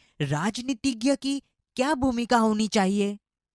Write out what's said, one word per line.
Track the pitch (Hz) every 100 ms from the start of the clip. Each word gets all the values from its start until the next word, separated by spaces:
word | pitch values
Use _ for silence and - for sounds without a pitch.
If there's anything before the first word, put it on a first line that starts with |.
| _ _
राजनीतिज्ञ | 143 147 185 220 247 254 277 233 240 277
की | 269 277 - _ _ -
क्या | 262
भूमिका | 311 262 233 233 247
होनी | 220 214 220
चाहिए? | 220 190 202 202 202 _ _ _